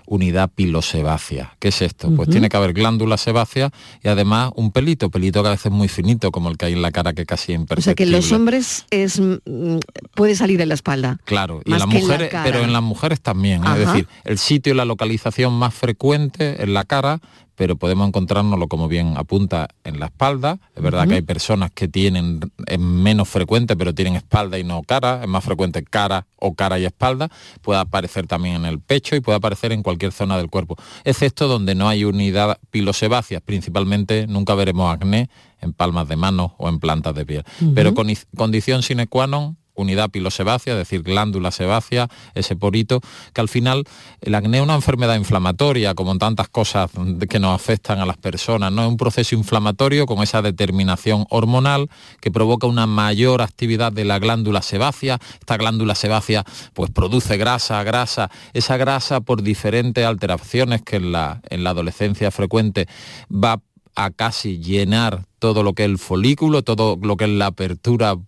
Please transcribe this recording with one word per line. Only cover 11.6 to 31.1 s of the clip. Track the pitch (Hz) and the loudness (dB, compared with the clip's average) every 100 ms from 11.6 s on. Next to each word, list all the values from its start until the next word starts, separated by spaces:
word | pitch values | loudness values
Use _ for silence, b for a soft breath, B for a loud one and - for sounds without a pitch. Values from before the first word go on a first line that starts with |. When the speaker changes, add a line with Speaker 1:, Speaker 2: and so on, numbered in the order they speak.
Speaker 1:
y | - | 0
Speaker 2:
más | - | 2
Speaker 1:
en | 202 | 4
las | |
Speaker 2:
que | 214 | 4
en | |
la | 185 | 4
Speaker 1:
mujeres, | 147 165 | 2 0
Speaker 2:
cara. | 175 | -2
Speaker 1:
pero | 151 120 117 | 0 2 2
en | |
las | 117 | 2
mujeres | 113 107 156 156 | 0 -2 -2 -2
también, | - 95 98 90 | -2 0 2 2
¿eh? | 90 | 2
Es | 104 | 4
Speaker 2:
Ajá. | 104 | 4
Speaker 1:
decir, | 104 87 B - | 2 0 B -6
el | 104 | -2
sitio | - 147 143 | 2 2 2
y | 131 | 2
la | |
localización | 127 110 110 113 117 117 127 | 0 0 -2 -2 -2 0 0
más | 120 120 | 2 0
frecuente | - 120 107 135 147 143 - 147 143 | 0 -2 0 2 2 0 -2 -4 -2
en | 101 | -2
la | 98 | -2
cara, | 98 139 135 156 b b b - | 0 0 0 -2 b b b -2
pero | 117 80 | -2 0
podemos | 87 92 101 | 0 2 2
encontrárnoslo, | 95 90 101 104 95 85 | 0 0 0 2 0 0
como | 80 80 | -2 0
bien | 85 85 71 | 0 0 -2
apunta, | 76 95 98 85 76 _ | 0 0 0 -2 -4 _
en | - 73 | -10 -8
la | - | -8
espalda. | - 135 139 143 190 - - | -2 0 0 -2 -4 -8 -6
Es | |
verdad | - 90 | -2 2
Speaker 2:
Ujú. | 170 | 2
Speaker 1:
que | 135 | 2
hay | |
personas | 78 - - 107 90 | 0 -4 -2 0 -2
que | - 92 | -4 -4
tienen, | 95 98 92 85 80 80 - - | 0 2 2 0 -2 -6 -10 -6
es | 87 | -2
menos | 87 90 98 107 98 | 2 4 4 4 2
frecuente, | 101 85 113 117 90 | -2 0 2 2 0
pero | 87 80 | -2 0
tienen | 92 | 0
espalda | 90 - 110 101 92 | -2 0 0 0 -4
y | |
no | 87 87 | -4 -6
cara, | - 131 123 127 | -2 0 0 -2
es | 110 | -2
más | 92 | -2
frecuente | 113 90 92 82 | -2 -2 -2 -2
cara | - 107 101 95 - _ | -4 -2 0 -2 -6 _
o | 95 | -4
cara | 80 98 92 | -2 -2 0
y | 90 | -2
espalda, | - 127 131 160 B B B | 0 -2 0 -4 B B B
puede | - 98 | -2 0
aparecer | 95 98 87 98 82 | 0 -2 -4 -6 -4
también | 85 90 85 | -2 -2 -2
en | 85 | -2
el | 78 | -4
pecho | - 139 - 147 | -2 -2 0 -2
y | |
puede | 120 104 | 0 0
aparecer | 107 98 117 | 0 -2 -2
en | 110 | -2
cualquier | 95 87 95 | -2 -2 -4
zona | - 98 95 | -4 -2 -2
del | 82 | -2
cuerpo, | 95 82 82 B B | -4 -6 -8 B B
excepto | - | -4